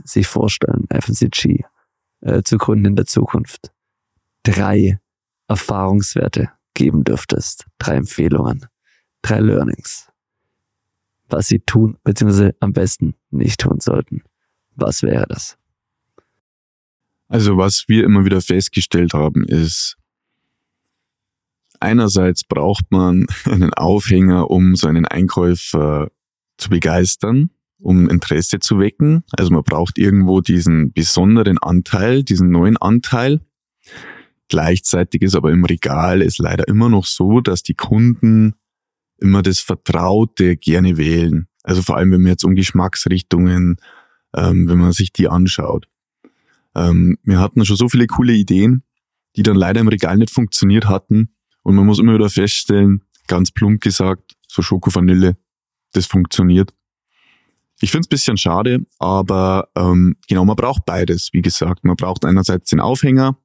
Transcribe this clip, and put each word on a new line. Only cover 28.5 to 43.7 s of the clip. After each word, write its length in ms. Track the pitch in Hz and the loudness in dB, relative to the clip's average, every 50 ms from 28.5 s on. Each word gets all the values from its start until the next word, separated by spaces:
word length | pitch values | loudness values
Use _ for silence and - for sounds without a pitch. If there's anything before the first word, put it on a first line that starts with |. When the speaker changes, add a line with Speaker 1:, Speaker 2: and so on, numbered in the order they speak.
| - 92 | -4 -6
Speaker 2:
zu 180 | - - 113 95 | -2 -2 0 0
wecken. 460 | 98 107 - - 151 151 160 165 - - | 0 0 0 0 0 2 2 0 -2 -4
Also 200 | - - 95 85 | -4 -2 0 2
man 100 | 87 80 | 2 0
braucht 360 | - - 76 78 90 - - - | 0 -2 -2 -2 -4 -4 -2 -2
irgendwo 420 | 98 98 101 98 95 92 95 95 | 0 2 4 2 2 4 2 0
diesen 520 | 87 - 87 87 80 85 82 78 76 64 | 2 2 0 0 2 2 2 2 0 -2
besonderen 640 | - 82 80 - - 87 90 101 113 117 104 98 90 - | -2 -4 -4 -2 0 2 2 4 4 4 2 2 0 0
Anteil, 640 | - 82 87 90 90 - - 92 98 120 127 139 | 0 0 0 0 0 -2 -2 -2 0 0 0 0
diesen 280 | 135 - 98 87 92 90 | 0 -2 0 2 2 2
neuen 280 | 87 85 87 104 110 - | 2 2 2 2 2 0
Anteil. 640 | - 98 113 120 - - 131 120 123 135 151 156 - _ _ _ _ _ _ _ _ - - - - - - - - _ _ _ _ - | 0 0 0 0 0 -2 -2 -2 0 0 -2 -2 -4 _ _ _ _ _ _ _ _ -20 -20 -20 -20 -20 -20 -20 -20 _ _ _ _ -4
Gleichzeitig 720 | - 82 80 82 90 98 - - - 87 90 - - 78 | -4 -2 0 0 0 0 -2 -2 -2 -2 -2 -2 -2 -2
ist 140 | 95 95 95 | 0 0 0
aber 160 | 80 - 78 | 0 2 2
im 140 | 80 87 90 | 2 2 2
Regal 580 | 80 85 - - - 69 80 85 90 92 95 | 2 -2 -2 -4 -6 -4 -2 -2 0 2 2
es 160 | - - - - | 0 0 -2 -2
leider 280 | 82 82 87 - - | -4 -4 -2 -4 -2
immer 220 | - 104 107 117 120 | 0 2 2 2 4
noch 160 | 110 98 90 | 2 2 0
so, 360 | - - - 92 98 110 127 | -2 -4 -2 0 2 2 2
dass 220 | 120 104 90 - | 2 0 -4 -4
die 120 | - - - | -4 -6 -8
Kunden 800 | - - - 107 110 117 120 117 - - 110 110 110 110 107 - _ _ _ _ _ _ _ _ _ _ _ _ - | -6 -4 -2 0 2 2 2 2 2 2 2 4 4 2 2 0 _ _ _ _ _ _ _ _ _ _ _ _ -2
immer 240 | 101 98 98 101 | 0 2 2 2
das 160 | 92 98 92 - | 2 0 -2 -4
Vertraute 1000 | - - 92 - - - - 82 90 92 101 107 117 117 - - 92 90 85 | -4 -6 -8 -6 -4 -4 -2 -2 0 0 2 2 0 0 0 0 0 0 0
gerne 400 | - - - 80 90 92 92 85 | 0 0 0 0 2 2 2 2
wählen. 520 | 80 73 80 82 85 85 82 78 80 90 _ _ _ | 0 0 0 0 0 0 0 0 -2 -4 _ _ _
Also 200 | - - 92 90 | -4 -2 -2 -2
vor 140 | 90 - - | 0 -2 -2
allem, 160 | - 90 95 | 0 2 2
wenn 100 | 92 90 | 4 4
man 80 | 92 90 | 4 2
jetzt 140 | 90 - - | 2 2 0
um 100 | 92 95 | 0 2
Geschmacksrichtungen, 1200 | 95 92 - - 90 90 95 - - - 92 92 90 - - 92 87 90 90 90 90 90 87 | 2 0 0 0 -2 -2 -2 -4 -4 -4 -2 -2 -2 -2 -2 0 2 2 2 2 2 0 0